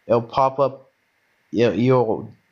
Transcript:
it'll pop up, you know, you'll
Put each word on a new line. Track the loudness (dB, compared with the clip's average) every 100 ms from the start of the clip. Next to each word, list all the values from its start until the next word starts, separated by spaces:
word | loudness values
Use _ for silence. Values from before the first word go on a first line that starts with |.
| -2
it'll | 0
pop | 0 -2 0 0
up, | -2 -4 _ _ _ _ _ _ _
you | 0 0
know, |
you'll | 2 2 2 0 -4 -8 -20 _